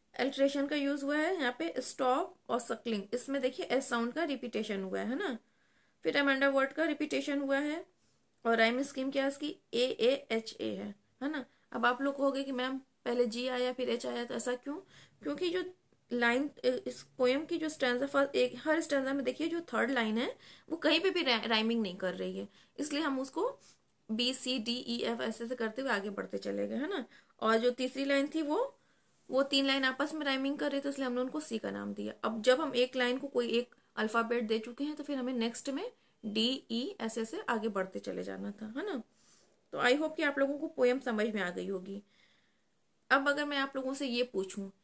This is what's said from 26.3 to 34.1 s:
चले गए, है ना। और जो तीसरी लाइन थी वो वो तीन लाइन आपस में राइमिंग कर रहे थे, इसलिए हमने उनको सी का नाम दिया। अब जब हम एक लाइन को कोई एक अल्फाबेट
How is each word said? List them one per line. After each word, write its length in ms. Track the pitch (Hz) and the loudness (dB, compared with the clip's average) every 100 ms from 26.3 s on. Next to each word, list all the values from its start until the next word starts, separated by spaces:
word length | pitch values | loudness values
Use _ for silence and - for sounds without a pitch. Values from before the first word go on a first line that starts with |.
| 196 | -6
चले 280 | 202 202 202 | -4 -2 -2
गए, 80 | 226 | -2
है 120 | 311 | -4
ना। 140 | 381 233 - _ _ | -4 -8 -16 _ _
और 160 | 220 226 | 2 4
जो 120 | 247 | 2
तीसरी 340 | 240 254 262 | 0 -4 -2
लाइन 240 | 277 277 285 | 0 2 2
थी 80 | 320 | -2
वो 400 | 294 330 554 - _ _ _ _ - | 0 0 0 -4 _ _ _ _ -2
वो 100 | 262 | 0
तीन 240 | 277 277 277 | 4 4 4
लाइन 180 | 269 | 4
आपस 300 | 262 262 302 | 2 2 -2
में 120 | 311 285 | 0 0
राइमिंग 320 | 262 277 285 | 0 0 0
कर 140 | 294 | 0
रहे 80 | 277 | 0
थे, 80 | 277 | -2
इसलिए 180 | 277 262 | -2 -2
हमने 140 | 247 | 0
उनको 200 | 254 311 | -2 -2
सी 180 | 302 220 | -4 -4
का 120 | 208 | -4
नाम 240 | 196 208 | -4 -6
दिया। 200 | 202 208 - | -6 -8 -4
अब 180 | 226 226 | -4 2
जब 180 | 226 254 | 6 6
हम 140 | 302 | 4
एक 220 | 240 247 262 | 2 0 2
लाइन 220 | 247 254 | 0 0
को 80 | 277 | -2
कोई 220 | 247 233 | -2 2
एक 260 | 226 240 _ _ - | 0 -2 _ _ -4
अल्फाबेट 480 | 220 | 0